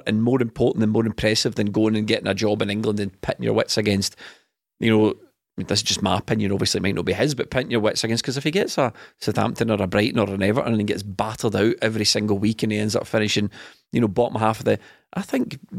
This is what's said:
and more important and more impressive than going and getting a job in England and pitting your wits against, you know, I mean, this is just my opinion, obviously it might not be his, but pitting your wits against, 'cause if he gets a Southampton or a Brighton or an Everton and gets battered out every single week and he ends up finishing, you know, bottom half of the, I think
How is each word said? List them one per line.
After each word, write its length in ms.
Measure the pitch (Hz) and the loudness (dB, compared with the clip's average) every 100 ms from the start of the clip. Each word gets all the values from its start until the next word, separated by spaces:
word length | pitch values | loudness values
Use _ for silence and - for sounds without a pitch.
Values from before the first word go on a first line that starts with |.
| - | 2
and 160 | 107 | 2
more 180 | 113 131 | 2 2
important 400 | 120 - 123 - | 0 2 0 2
and 100 | 110 | 2
more 140 | 110 113 | 2 0
impressive 480 | - 107 110 127 | 0 0 2 0
than 140 | 107 104 | 0 0
going 240 | 101 110 110 | 2 2 2
and 120 | 104 | 0
getting 200 | 113 101 | 0 0
a 60 | |
job 300 | 98 107 104 | 0 0 0
in 80 | 104 | 0
England 280 | 101 107 104 | 0 -2 -2
and 220 | 98 - | -4 -6
pitting 220 | - - | -6 -4
your 100 | 113 | 0
wits 240 | 107 - - | 0 0 0
against, 380 | 104 98 98 - - - _ _ _ _ | 2 2 0 -6 -20 -20 _ _ _ _
you 100 | 113 | 2
know, 200 | 110 107 - - _ _ - | 4 4 0 -10 _ _ -12
I 40 | |
mean, 60 | 92 | -2
this 120 | 101 | -2
is 40 | |
just 180 | 104 98 | 0 -2
my 140 | 98 92 | 0 0
opinion, 340 | - 113 101 | 0 -2 0
obviously 240 | 98 90 - | 0 0 0
it 40 | |
might 120 | 92 87 | -2 -2
not 80 | |
be 80 | 87 | -2
his, 240 | 95 139 131 | 0 0 0
but 140 | - | -4
pitting 220 | 131 120 | -4 -2
your 100 | 117 | 0
wits 220 | 107 - 113 | 0 0 -2
against, 180 | 117 | -2
'cause 140 | - 131 | -2 -4
if 60 | 156 | -2
he 60 | |
gets 260 | 170 - - | -2 -2 0
a 160 | 127 - - _ | -2 -2 -18 _
Southampton 500 | - 107 107 - 113 | -4 0 -2 0 0
or 100 | 104 | 0
a 60 | 95 | 2
Brighton 300 | 98 107 - | 2 2 2
or 100 | 101 | 0
an 120 | 98 | 2
Everton 320 | 98 113 120 113 | 2 2 2 0
and 120 | 104 | 0
gets 160 | - | -2
battered 520 | 101 92 107 117 117 104 | -4 -4 -4 -2 -2 2
out 180 | 107 - | 2 2
every 240 | 110 110 107 | -2 0 0
single 320 | 107 104 101 | 0 0 0
week 240 | 104 110 | 0 0
and 80 | 113 | -2
he 60 | 107 | 0
ends 180 | 107 - | 0 -2
up 100 | - | -2
finishing, 440 | 117 104 - 101 - - - _ | -2 0 0 -2 -6 -20 -20 _
you 80 | - | 0
know, 80 | 113 | 2
bottom 320 | 95 120 107 | 2 0 2
half 200 | 110 110 | 0 0
of 60 | 104 | 0
the, 140 | 107 - - _ | 0 -2 -20 _
I 100 | - | -8
think 360 | 196 262 247 - - | -4 -4 -4 -8 -12